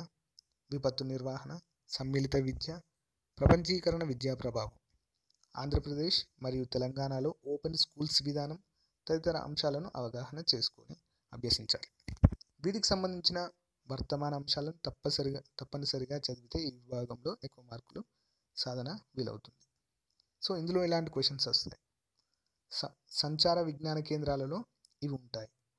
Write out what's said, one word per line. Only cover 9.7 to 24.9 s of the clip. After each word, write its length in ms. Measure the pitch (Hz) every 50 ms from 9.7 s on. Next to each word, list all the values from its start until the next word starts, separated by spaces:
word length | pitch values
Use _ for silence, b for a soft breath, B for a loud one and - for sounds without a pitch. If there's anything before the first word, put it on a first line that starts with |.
| 143 151 175 202 -
అవగాహన 420 | 131 123 117 120 120 127 - 139 156 175 -
చేసుకొని 440 | - 117 - - - - 113 123 - - _ _ _ _ _ _
అభ్యసించాలి. 560 | - 120 123 117 - - 110 107 - - - - _ _ _ - - - - - - - - _ _ -
వీటికి 280 | 143 180 196 220 202 -
సంబంధించిన 460 | 202 190 190 185 185 180 170 - 180 175 175 175 - _ _ _ _ _ _
వర్తమాన 480 | - 135 131 - - 147 143 147 147 143
అంశాలను 440 | 139 143 147 - 147 143 156 165 - -
తప్పనిసరిగా, 560 | 139 - - - 147 147 - 139 139 139 139 - _ _ -
తప్పనిసరిగా 580 | 135 - - 143 143 - - 135 127 127 143
చదివితే 420 | 147 - - 123 123 120 120 - 165
ఈ 100 | 160 143
విభాగంలో 640 | 127 123 120 123 127 123 123 120 120 123 123 143 139 - -
ఎక్కువ 200 | 139 _ - 123
మార్కులు 360 | 120 117 117 - - - - - _ _ _ _ _ _ _ _ _ -
సాధన 320 | - - 127 123 127 123 139 180 214 - _ -
వీలవుతుంది. 500 | 131 127 110 107 107 - - - _ _ _ _ _ _ _ _ _ _ _ _ _ _ _ _ -
So, 80 | - - 196 170
ఇందులో 220 | 160 170 180 180 180
ఎలాంటి 260 | 170 170 165 160 156
questions 360 | - 139 135 - 143 127 - -
వస్తాయి? 320 | - - - - - - _ _ _ _ _ _ _ _ _ _ _ _ _ _ _ _ _ -
స-, 220 | - - - 143 - _ _ - - -
సంచార 360 | - 147 156 151 - 175 170 175
విజ్ఞాన 380 | 170 160 147 139 156 156 156 156
కేంద్రాలలో 580 | 147 - 160 151 151 143 139 135 135 135 156 208 240 - _ _ _ _